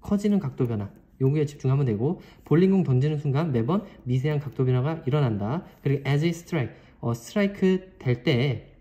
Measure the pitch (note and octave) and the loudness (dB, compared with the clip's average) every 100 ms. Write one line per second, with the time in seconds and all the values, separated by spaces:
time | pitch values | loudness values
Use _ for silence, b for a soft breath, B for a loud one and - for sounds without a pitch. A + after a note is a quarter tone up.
0 | - G#3 G#3 G3+ C#3+ - B2 A2 G2+ - | -2 -2 2 0 0 -4 -2 -2 -6 -12
1 | _ - C3+ D3+ D3 - C3 C3+ C3 G2+ | _ -2 0 2 -2 -2 0 0 0 0
2 | B2+ F#3 B B - D3+ F#3+ F#3+ D3 B2+ | -2 -4 B B 2 4 6 4 4 2
3 | C#3+ D3+ D3 C3+ E3+ A#2+ A#2 F#3+ - B | 2 -2 -2 -2 0 -2 0 -2 -4 B
4 | - B2+ C#3+ D3+ C#3+ - B2+ B2+ C3+ D#3+ | -4 -2 0 -2 -4 -2 0 2 0 -4
5 | - D3 C3+ G#2 G2+ D3+ - B C#3+ C#3 | -2 0 2 0 -2 -4 -8 B -2 -2
6 | C3+ C#3+ E3 E3+ - E3 A#2 B B B | 0 0 0 -2 -4 -4 -4 B B B
7 | - A#2 - G#3 G3+ G3+ F#3+ F#3 - - | -6 -4 -4 -2 -2 2 0 0 -4 -8
8 | C3 B2 - A#2+ C3+ G#2+ - - | -2 -2 2 2 0 -2 -8 -20